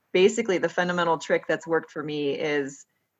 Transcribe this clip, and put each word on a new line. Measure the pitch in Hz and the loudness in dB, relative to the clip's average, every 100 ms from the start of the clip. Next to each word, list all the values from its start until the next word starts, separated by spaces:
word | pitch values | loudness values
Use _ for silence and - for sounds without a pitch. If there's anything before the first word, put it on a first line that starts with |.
| _ | _
basically | 180 202 226 226 175 | 4 4 4 0 0
the | 170 | 0
fundamental | - 180 175 165 160 | 0 -2 0 0 0
trick | - 165 - | 0 -2 0
that's | 160 170 | -4 0
worked | 160 160 | -2 -2
for | 160 | -10
me | 151 151 143 - | -6 -4 -2 -2
is | 156 147 139 139 - _ _ | -2 -2 -4 -8 -20 _ _